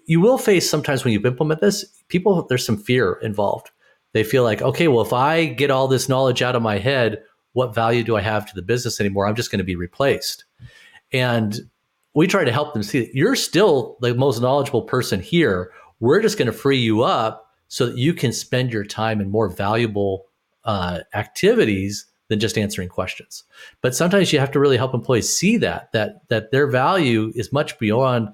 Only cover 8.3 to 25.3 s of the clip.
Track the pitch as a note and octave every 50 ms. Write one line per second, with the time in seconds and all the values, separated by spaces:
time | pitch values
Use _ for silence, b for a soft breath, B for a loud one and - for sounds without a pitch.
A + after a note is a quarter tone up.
8.3 | G#2+ G#2+ G#2 - - F#2+ F2 F#2 A#2 B2 B2 A#2 - - G#2+ G2+ G2 G2 G2 G2+
9.3 | G#2+ A#2+ A#2 - - G2+ F#2 F2+ F2+ E2+ F2 F2 _ - C#3 C#3 A2 - - -
10.3 | - - - _ _ B B B B B B B B B B B - C3 B2+ B2+
11.3 | A#2 A#2 A2 G#2 G#2 - - - _ _ _ _ _ _ _ _ - C#3+ E3 F#3+
12.3 | - G3+ E3+ B2+ A2+ C3 D3+ D3 - A2+ G2+ G2+ - C#3+ A2+ - - C3+ D3 A3+
13.3 | C4+ - - - - D#3+ G#3 G#3 D#3 C3+ A#2 - - - B2 A#2+ A#2+ A#2+ C3+ C#3+
14.3 | A#2+ A#2 A#2+ B2+ C3+ C#3+ C#3 C3 - A#2 G#2+ - - B2+ A2+ - - G2 E2+ -
15.3 | - E3+ D#3+ A#2+ G2 F2+ F2+ - B B B B B B A2 A#2 D3 G3 A3 F3+
16.3 | - - D3 A#2+ G#2 - - C#3 C#3 C3 A#2+ A2+ A2 G#2+ B2 E3+ F#3+ C3+ A2+ A2
17.3 | A2 - - _ _ _ _ - - - C3 A#2+ A#2 B2 A#2+ C#3+ E3+ - - B2+
18.3 | - - - - - B2 B2+ B2+ A#2 G#2+ G2 G2 - - A2 A2+ A2 G#2+ G2+ F#2+
19.3 | G2 A2 A2+ G2 F2 - G2+ G2 G#2+ A#2 A#2 A2+ G#2 G2+ G2+ G2 F#2+ F#2 - _
20.3 | _ _ _ _ _ _ - A2+ G#2+ G2 F2+ F2+ F2 F2 - _ - G#2 G#2+ -
21.3 | - - - F#3+ A#3+ A#3 F#3 A#2 G2+ F#2+ F#2+ G2 G2+ G2+ - _ _ _ _ -
22.3 | A2 G#2 G#2+ G#2+ - A2 G#2+ G2+ - - F#2 F2+ - - F#2 F2+ - - - _
23.3 | - - - B B B B B B B - C3 B2+ - E3 F3+ F#3 G3+ F#3 -
24.3 | - C#3+ C3 C#3 C3+ C#3+ C#3 C#3+ C3+ A#2 B2+ B2+ - A#2+ A2 - C3 A2+ F#2+ -